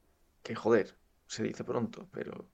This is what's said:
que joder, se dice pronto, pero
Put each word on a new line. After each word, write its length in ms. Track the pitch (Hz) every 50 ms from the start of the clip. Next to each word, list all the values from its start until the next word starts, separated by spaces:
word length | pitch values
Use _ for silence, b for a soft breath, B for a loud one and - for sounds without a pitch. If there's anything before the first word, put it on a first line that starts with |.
| _ _ _ _ _ _ _ _ -
que 140 | - 113
joder, 400 | 110 - 107 117 107 92 - - _ _ _ _ _ _ -
se 160 | - - 110
dice 180 | 110 - - -
pronto, 460 | - 123 123 113 - - - - -
pero 360 | - - - - - - - -